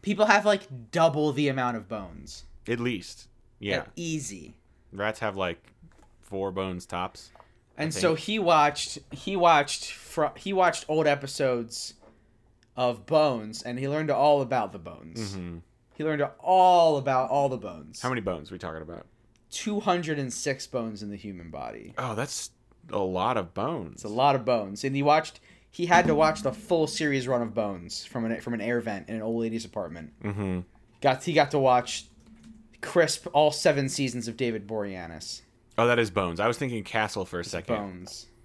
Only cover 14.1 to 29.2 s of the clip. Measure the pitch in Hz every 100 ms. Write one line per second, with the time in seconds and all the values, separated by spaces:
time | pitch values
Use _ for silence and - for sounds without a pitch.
14.1 | 113 147 143 127 127 101 92 82 76 78
15.1 | 107 104 98 87 85 - _ _ - 151
16.1 | 151 139 - - 185 185 175 165 143 131
17.1 | 131 127 139 139 127 95 82 73 - 123
18.1 | 123 98 82 76 92 87 80 78 85 -
19.1 | _ _ _ _ - - 208 208 175 160
20.1 | 147 135 - 147 135 - 131 113 104 104
21.1 | 101 104 90 85 71 60 55 53 - 127
22.1 | 107 143 - - _ _ _ - 101 95
23.1 | 92 104 120 87 - 120 165 82 - 110
24.1 | 110 139 135 113 117 98 101 135 139 143
25.1 | 156 156 - _ _ _ - 175 180 165
26.1 | 147 156 156 135 - - 170 151 - 156
27.1 | 139 123 123 113 104 104 92 87 - -
28.1 | 117 113 113 - 117 107 120 113 98 -
29.1 | 113